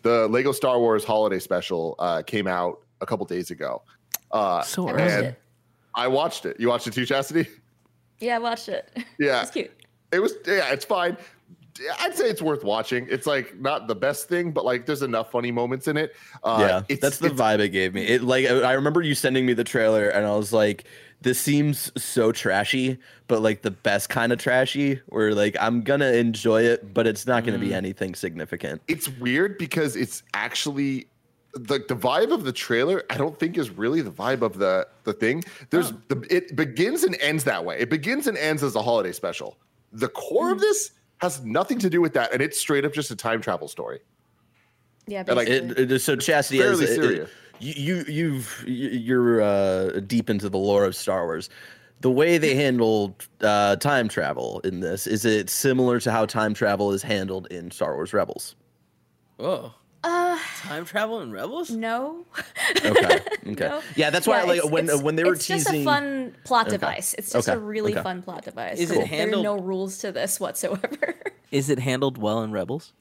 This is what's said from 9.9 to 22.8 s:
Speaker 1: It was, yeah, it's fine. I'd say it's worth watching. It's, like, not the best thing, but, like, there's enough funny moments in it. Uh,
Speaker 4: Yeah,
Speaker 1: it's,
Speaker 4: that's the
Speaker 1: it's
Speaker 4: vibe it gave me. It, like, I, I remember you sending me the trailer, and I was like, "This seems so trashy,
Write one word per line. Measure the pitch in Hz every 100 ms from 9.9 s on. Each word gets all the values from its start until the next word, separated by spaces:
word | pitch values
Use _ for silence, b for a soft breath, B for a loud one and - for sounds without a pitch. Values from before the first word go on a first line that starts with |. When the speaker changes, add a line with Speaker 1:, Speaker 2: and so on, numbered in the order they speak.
| _ _
Speaker 1:
It | 180
was, | 214 - 170
yeah, | 196 139
it's | 139 -
fine. | 196 175 180 B B _ - - - 147 -
I'd | 349 -
say | 240
it's | 196
worth | 160 147
watching. | 110 107 113 123 127
It's, | 127 151
like, | 139 117 -
not | 135 147 113
the | 104
best | 131 139 -
thing, | 175 175
but, | 151 113
like, | 123 123
there's | 143
enough | 135 113 113
funny | 120 120
moments | 120 123 131 139
in | 151
it. | 151 B B B
Uh, | - 113
Speaker 4:
Yeah, | 98 92 101
Speaker 1:
it's, | 135
Speaker 4:
that's | 139 -
the | 165
Speaker 1:
it's | 131
Speaker 4:
vibe | 110 107
it | 104
gave | 95 92
me. | 95 101
It, | 123
like, | 123 131 131
I, | 127
I | 123
remember | 135 143 160
you | 160 135
sending | 139 131 127
me |
the | 117
trailer, | 113 127 110 110 104
and | 98 104
I | 104
was | 104
like, | 113 107 104 - B B B
"This | 127 123
seems | - 147 147 135 - -
so | - - 110
trashy, | 117 104 95 104 131